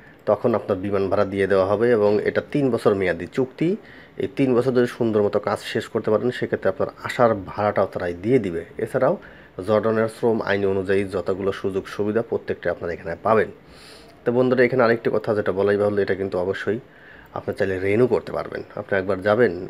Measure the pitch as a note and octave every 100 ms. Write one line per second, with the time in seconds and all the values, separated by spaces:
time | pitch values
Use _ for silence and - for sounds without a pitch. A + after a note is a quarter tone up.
0 | - - - G#2 - G#2+ - F#2 G2 G2+
1 | G2 G2 F#2+ G2 F#2+ G2 F#2 G#2 A#2+ A2+
2 | G#2 G#2 - - - D3+ C3+ A2+ A#2 G2
3 | F#2 E2+ F2 - B2+ - D#3+ G#3+ - -
4 | - - F#2 - C3 A#2+ B2 B2 B2 -
5 | A#2 G#2+ G2+ G#2 G2+ G2+ - A#2 - A2+
6 | G#2+ G#2+ A#2+ - A2+ G#2+ G2 - G2 -
7 | - - A#2+ G#2 F2+ - G#2 G2+ F#2+ G2+
8 | F2+ F2 G#2 C3 G2 E2 E2 - A2 C3
9 | C3 G3+ - - - - F#2 G#2+ A2 A2
10 | A2+ - A#2+ A2 F#2+ G2 G2 G2 F#2 G2
11 | G2 F#2+ F2 F#2+ G2 - G2 F#2+ - -
12 | G#2 A2 A2+ G2+ - F#2 F2 F2 F2 E2+
13 | F#2+ E2+ G2 A2 E2 - - - - -
14 | - - - B2 B2+ B2 B2 B2+ A2+ A2+
15 | C3 G#2+ - G#2 G2+ F#2+ G2+ G2+ G#2 G2+
16 | F#2+ F#2 F#2+ F#2 F#2 F#2+ - A2 - -
17 | - - - - - - G2 F#2 G2 G#2+
18 | B2 F#2+ - D#2 D#2+ - - - G2+ G2
19 | F#2+ F#2+ G2 G#2+ A2+ F2